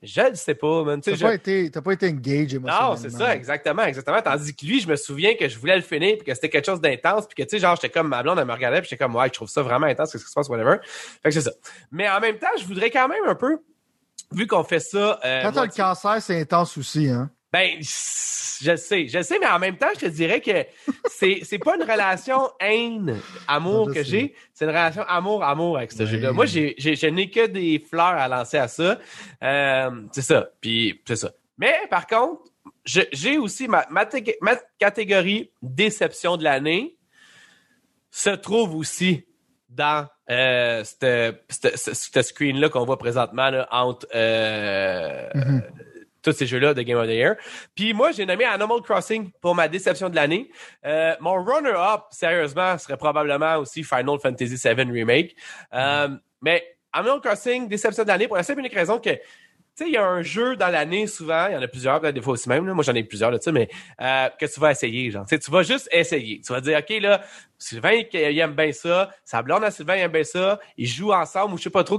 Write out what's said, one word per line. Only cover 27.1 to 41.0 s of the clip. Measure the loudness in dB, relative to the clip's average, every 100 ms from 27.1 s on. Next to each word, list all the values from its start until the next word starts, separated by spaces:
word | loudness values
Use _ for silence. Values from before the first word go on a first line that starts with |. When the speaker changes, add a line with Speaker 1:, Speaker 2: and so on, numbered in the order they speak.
| 0 -2
Speaker 1:
que | 2 2
des | 2 0 0
fleurs | -2 2
à | 2 2 0
lancer | 0 0 0
à | 0
ça. | 0 0 0 -4 -20 -20 -6
Euh, | 0 2 2 2 0 -4 -10
c'est | -8
ça. | 2 4 2 _
Puis, | -4 0 0 -2 -6
c'est | -4
ça. | -4 -10 _ _
Mais | 0 0 0
par | -2 0
contre, | 0 0 -2 _ _ -20 _
je, | -2 0 0
j'ai | 0 -2 0
aussi | -2 -6 0
ma, | 0 0
ma | 0 -2
tég-, | -2 -4 -2
ma | 0 0 -2 _
catégorie | 0 0 0 2 2 -2 -4 _
déception | -12 0 0 2 -2 0 -2 0
de |
l'année | 2 2 2 -2 -2 _ _ _ _ -20 -20 _ _ _ _ _ _
se | -2 -2
trouve | -2 0 0 0
aussi | -2 -6 -2 0 0 -2 _ _ _ _
dans, | -2 0 0 -4 _ _
euh, | 0 2 4 2 0
cette, | -6 -2